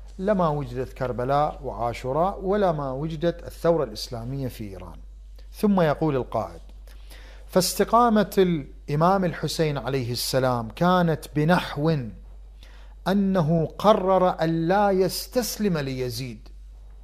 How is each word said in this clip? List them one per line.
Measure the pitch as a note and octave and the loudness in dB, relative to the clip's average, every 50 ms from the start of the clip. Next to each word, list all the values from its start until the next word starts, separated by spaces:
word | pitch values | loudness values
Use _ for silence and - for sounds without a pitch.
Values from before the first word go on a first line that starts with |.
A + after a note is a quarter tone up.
| - - - - | -18 -16 -10 -4
لما | F#3 - - F#3 F3 | 0 0 2 2 2
وجدت | D#3 D3 D3 C#3 A#2 A#2+ C3 B2+ - - | 2 0 -2 -4 -6 -6 -6 -6 -6 -4
كربلاء | - C3 B2 A2+ A#2 B2 C3 C#3 C#3+ D3+ E3 E3+ - C3+ | -4 -4 -4 -2 -2 0 2 2 2 2 0 -2 -6 -10
وعاشوراء | B2 G#2+ G#2 A#2 A#2+ A2 - - B2+ C3+ D#3 F3 G3 G3+ - F#3 | -8 -6 -2 -4 -4 -4 -4 -4 -2 0 0 0 0 -2 -4 -2
ولا | F#3 G3+ G#3 G3 F3+ | -2 0 2 2 2
ما | D#3+ D3 C#3+ C3 | 0 0 -4 -4
وجدت | C3 C3+ D#3 E3 E3 D3+ E3+ E3+ E3 - - | -4 -4 -6 -6 -6 -2 -2 -2 -2 -4 -10
الثورة | B2 - - - E3 E3+ D#3 C#3 | -14 -10 0 2 2 4 2 0
الإسلامية | A2 G#2 - - - A#2+ A2+ A#2 B2 C#3 C#3 C3+ | -2 -4 -10 -10 -10 -10 -10 -8 -8 -6 -6 -6
في | A#2+ - - A2 | -6 -8 -8 -12
إيران. | G2 F#2+ F2 F2+ F2 E2+ - - - - - - - - - - - - | -12 -12 -12 -14 -14 -16 -16 -18 -18 -18 -20 -20 -20 -18 -18 -18 -14 -6
ثم | - G#3+ G#3 G3 F#3+ | 0 2 4 4 6
يقول | E3 D3+ C#3 - D#3+ D#3 C#3 | 4 4 2 2 2 2 2
القائد: | B2+ A2+ - - A2+ G2 E2+ - - - - - - - - - - - - - - - - - - - | 0 -2 -2 -4 -4 -4 -4 -10 -14 -18 -18 -18 -18 -18 -18 -18 -18 -18 -18 -18 -18 -18 -18 -20 -20 -10
"فاستقامة | - - F#3 F3+ - - - G3 - A3+ A#3 B3 A#3 G#3+ G#3+ G3 - - | 0 2 2 2 2 0 0 0 4 6 6 6 6 6 4 2 2 4
الإمام | G3+ F#3 F3+ E3+ D3 C3+ - - - - - D3 D3+ E3 F3+ G3 G3 F#3 | 4 4 4 4 0 -4 -8 -16 -16 -6 -2 0 2 4 4 4 4 0
الحسين | E3+ - - - D3 - - D#3+ D3+ C#3+ | -2 -2 -4 -6 -4 -2 0 0 0 -2
عليه | C3+ - C3 C#3 C3+ A#2+ A#2 | -4 -4 -2 -2 -2 -2 -2
السلام | B2 A#2 - - - C3 C3 B2+ B2 A#2+ A2+ A2 | -4 -4 -4 -2 0 2 2 2 0 0 -4 -6
كانت | - - E3+ F3+ F#3 F3+ F3 E3 D3+ D3 - - - | -2 2 2 4 4 4 4 2 2 -2 -4 -4 -2
بنحو | D3+ D3+ D#3+ F3+ - - - - C#3+ D3+ E3 D#3+ C#3+ A#2+ G#2 - - - - - - - - - - - - - - - - - - - | 0 4 4 4 2 2 -4 -4 -2 0 0 0 0 -4 -8 -12 -14 -18 -20 -20 -20 -20 -20 -20 -20 -20 -20 -20 -20 -20 -20 -16 -6 -2
أنه | F3 G3 G3+ G3 F#3+ F#3+ F#3 D3+ D3+ E3+ E3 D3+ - - | 0 2 2 2 4 2 2 2 4 2 2 2 0 -2
قرر | - - G3+ A3 A3 F#3 F#3+ F#3+ F#3 F3+ F3+ - - | 2 6 6 6 6 4 4 4 6 4 4 2 2
أن | D#3+ E3 E3 E3 E3 | 0 0 2 0 2
لا | E3 F#3+ G#3 G#3 G3+ | 2 4 4 4 4
يستسلم | G3 F#3 F#3 E3+ - - - - - B3+ G#3+ - - - G#3+ G3+ E3+ | 4 4 2 0 0 -4 -8 -4 -2 -2 -2 -2 -4 -2 0 0 0
ليزيد | D3+ C#3 C3+ C3 B2+ B2+ B2 A2+ A#2 C3+ B2 A2 A2 - - - - - - - - - - - - | 0 -2 -2 -4 -4 -4 -4 -4 -6 -6 -8 -10 -12 -16 -20 -20 -20 -20 -20 -20 -20 -20 -20 -20 -20